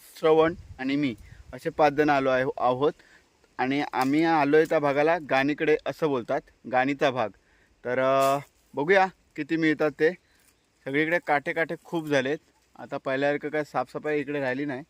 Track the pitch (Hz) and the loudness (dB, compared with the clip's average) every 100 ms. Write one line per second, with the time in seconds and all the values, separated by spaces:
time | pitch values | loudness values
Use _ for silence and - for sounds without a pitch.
0 | - - 160 160 160 180 - - 131 143 | -20 -2 4 4 4 0 -12 -10 -4 -2
1 | 143 107 - - - 127 165 - 151 143 | -2 -6 -12 -20 -18 -12 -8 2 2 4
2 | 151 139 135 127 131 - 123 127 147 - | 2 2 2 0 -2 -2 -2 0 -2 -2
3 | _ - _ _ _ - 127 143 143 117 | _ -20 _ _ _ -6 -2 -2 -2 -2
4 | 131 147 165 160 143 151 160 160 143 139 | 0 0 2 2 4 4 4 2 0 2
5 | 156 175 135 131 139 143 156 156 - - | 2 0 0 0 0 0 0 0 -2 -4
6 | 160 131 107 139 - _ 120 123 131 143 | -2 -2 -2 -6 -6 _ -4 -2 0 0
7 | 151 123 107 - _ _ _ _ 120 127 | 0 2 -2 -6 _ _ _ _ -6 0
8 | 131 135 135 139 139 _ _ 135 151 196 | 2 4 2 0 -4 _ _ -4 2 4
9 | 190 - _ - 147 165 160 151 156 139 | 2 -2 _ -12 -4 0 0 0 -2 0
10 | 156 185 _ _ _ _ _ _ 135 139 | 0 0 _ _ _ _ _ _ -4 -2
11 | 156 175 - 147 170 165 160 170 - 170 | 0 0 0 0 0 -2 -4 -4 -8 -6
12 | 156 143 131 160 _ _ _ - 120 139 | 0 0 0 -4 _ _ _ -20 -12 -10
13 | 139 135 143 147 147 151 147 135 127 147 | -4 -2 0 -2 -4 -6 -4 -4 -6 -6
14 | 151 151 135 147 135 127 147 127 165 | -4 -4 -4 -4 -4 -4 -6 -8 -12